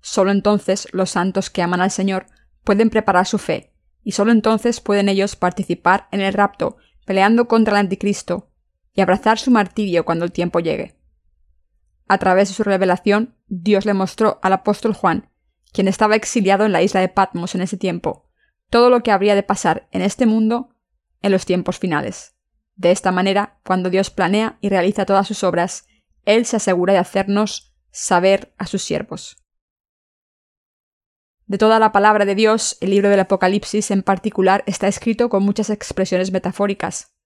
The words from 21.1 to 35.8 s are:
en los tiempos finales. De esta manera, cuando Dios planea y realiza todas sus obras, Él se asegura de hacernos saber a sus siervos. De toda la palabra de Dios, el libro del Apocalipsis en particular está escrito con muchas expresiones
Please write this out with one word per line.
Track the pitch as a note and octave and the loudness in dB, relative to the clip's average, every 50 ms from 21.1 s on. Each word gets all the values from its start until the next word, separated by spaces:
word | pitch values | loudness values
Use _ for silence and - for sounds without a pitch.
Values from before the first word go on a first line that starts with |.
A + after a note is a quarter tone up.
| _ _ | _ _
en | - G3+ | -2 0
los | G3 F#3 - | 0 0 0
tiempos | - F3+ F3+ E3+ - - - | 0 -2 -2 -2 -4 -6 -6
finales. | - F#3 D#3+ D3 C#3 A#2+ F#3 - - - _ _ _ _ _ _ _ _ _ | -4 -4 -4 -4 -4 -6 -10 -14 -18 -20 _ _ _ _ _ _ _ _ _
De | - F3+ E3+ | -2 0 2
esta | G3 G#3+ - F#3+ | 2 2 0 -2
manera, | F#3 F#3 F#3 G3 F#3+ G3+ G3+ - _ _ _ | -2 0 0 0 0 -2 -2 -4 _ _ _
cuando | - F#3 F#3 F3+ F#3 | -4 -4 -2 -2 0
Dios | F3+ F#3+ G3 - | 0 0 -2 -2
planea | _ - F#3 E3+ G3 G#3+ A3 A3+ - _ | _ -2 -2 0 0 0 -2 -2 -6 _
y | - G3+ | -4 -2
realiza | F#3+ F#3 F3 F#3 G3+ - G3 | 0 0 0 0 0 -2 -2
todas | - G3 F#3+ G3 - | 0 2 0 0 -2
sus | G#3+ - - | -6 -4 -2
obras, | F#3 F3 F3 F3 F3+ - - _ _ _ _ _ _ _ _ _ | -2 0 0 -2 -2 -6 -12 _ _ _ _ _ _ _ _ _
Él | - G#3+ A3+ A#3+ | 2 2 2 2
se | - - | 0 -4
asegura | G#3+ - - F#3 F3 F3+ F#3 G3 | -2 0 0 0 0 2 2 2
de | F#3 | 2
hacernos | F3+ - - F#3+ G3 G3+ G3+ G3+ G#3+ - - - _ _ _ _ _ _ | 0 0 -4 -4 -2 0 0 0 0 -2 -4 -12 _ _ _ _ _ _
saber | _ - - - F#3+ F3 F3 F#3+ G3 G3 - _ _ | _ -12 -4 0 0 2 4 4 2 2 -2 _ _
a | _ F#3+ | _ -10
sus | - - F#3+ | -8 -6 -8
siervos. | - - - - G#3 - D#3+ - - - - _ _ _ _ _ _ _ _ _ _ _ _ _ _ _ _ _ _ _ _ _ _ _ _ _ _ _ _ _ _ _ _ _ _ _ _ _ _ _ _ _ _ | -6 -4 -6 -6 -6 -8 -12 -14 -14 -18 -20 _ _ _ _ _ _ _ _ _ _ _ _ _ _ _ _ _ _ _ _ _ _ _ _ _ _ _ _ _ _ _ _ _ _ _ _ _ _ _ _ _ _
De | - G3 G3 | -8 -2 2
toda | A3 G#3+ A3 A3+ | 4 4 6 6
la | A3 - | 4 4
palabra | - G3+ G3 G#3+ G#3+ G#3 G3+ | 4 4 4 4 4 4 2
de | G3+ G3 | 0 2
Dios, | G3 A3 G#3+ A3 A3 - - - _ | 2 2 2 2 2 -2 -6 -8 _
el | - F#3+ | -4 0
libro | G3 G3 G3 G3+ | 0 2 4 4
del | G3+ G3 | 4 2
Apocalipsis | F#3+ - G3+ F#3+ - F#3 G3 G#3 - - - G#3 G#3 - | 2 0 0 0 0 0 0 -2 -4 -2 -4 -4 -2 0
en | G3+ G3 | -2 -2
particular | F#3+ - G3 F#3 - A3 - - F#3+ F#3+ F#3+ G3+ - | 0 0 -2 -2 -2 -6 -2 0 2 2 2 2 0
está | - F#3 - - G3 | -4 -6 -2 -2 -2
escrito | G3 - - A#3 A3 - A#3+ A#3+ | -2 -2 -4 -4 -2 0 -2 0
con | - G3 | 0 0
muchas | G3 G3+ G3+ - G#3 - | 0 0 0 -2 -2 -4
expresiones | G#3+ G#3 | -4 -8